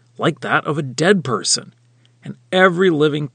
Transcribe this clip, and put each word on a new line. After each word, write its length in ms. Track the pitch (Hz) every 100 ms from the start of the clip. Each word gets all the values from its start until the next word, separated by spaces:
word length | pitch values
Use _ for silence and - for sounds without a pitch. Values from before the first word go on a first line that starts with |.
| _ -
like 220 | 135 156
that 260 | - 147 -
of 100 | 151
a 60 |
dead 400 | 135 127 175 202
person, 500 | 127 104 - - - _ _ _ _ _
and 120 | - - _
every 400 | 185 185 170 190
living 380 | 151 151 151 147